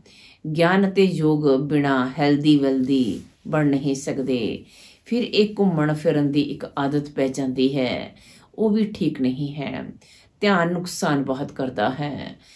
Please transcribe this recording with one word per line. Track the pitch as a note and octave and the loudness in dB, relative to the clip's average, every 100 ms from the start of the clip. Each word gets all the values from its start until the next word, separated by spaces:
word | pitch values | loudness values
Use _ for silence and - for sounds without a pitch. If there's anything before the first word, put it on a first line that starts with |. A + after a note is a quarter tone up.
| _ - - _ D#3 D#3 | _ -20 -20 _ -6 2
ਗਿਆਨ | E3 F#3+ F#3+ | 4 4 2
ਅਤੇ | F#3+ | 4
ਯੋਗ | F#3+ D#3 D#3 D3+ D3 C3+ | 2 4 2 4 4 2
ਬਿਨਾਂ | C#3+ D3 C#3+ C3 B2+ C#3+ | 2 0 2 0 0 0
ਹੈਲਦੀ | C#3+ C#3+ D3+ D3 | 2 4 4 4
ਵੈਲਦੀ | C3+ C3+ B2+ C3+ A2+ - - _ - | 4 0 2 2 0 -4 -10 _ -4
ਬਣ | D#3 D3 | 0 2
ਨਹੀਂ | C#3 C#3+ C3+ | 2 0 -2
ਸਕਦੇ। | D#3 C3+ B2+ B2 G2 - - - - _ - | -4 -4 -2 -2 -2 -6 -14 -20 -20 _ -4
ਫਿਰ | A#3 | -4
ਇਹ | G#3 G3 G#3 G3 | 0 2 2 2
ਘੁੰਮਣ | G3 D#3 D3+ | 2 2 0
ਫਿਰਨ | D3+ E3 D3 C#3+ | 0 0 2 2
ਦੀ | D3 | 2
ਇੱਕ | - C#3+ D#3 D3 | -2 -6 -8 -4
ਆਦਤ | C#3 D3 C#3+ | -2 -2 -4
ਪੈ | - C3+ | -2 -2
ਜਾਂਦੀ | C3+ C3 B2+ C3 C#3+ | -2 -4 0 0 0
ਹੈ, | B2 D2+ - - - - _ - | -2 -4 -8 -16 -20 -20 _ -2
ਉਹ | A3 | 0
ਵੀ | G#3+ G#3 | 2 -2
ਠੀਕ | - D#3+ - | -2 -4 -2
ਨਹੀਂ | B2+ C3 C#3+ | -4 -2 -6
ਹੈ। | D3 C#3 D2+ - - - - _ _ | -6 -8 -8 -12 -16 -20 -20 _ _
ਧਿਆਨ | G#3 F#3 E3+ | 2 2 2
ਨੁਕਸਾਨ | F3 - - E3 C#3+ | -2 -6 -4 0 0
ਬਹੁਤ | C3 C3 C#3+ | -2 -4 -6
ਕਰਦਾ | - C3 - A2 | -6 -6 -2 -2
ਹੈ। | C#3 D3 - - - - | -2 -6 -8 -12 -16 -20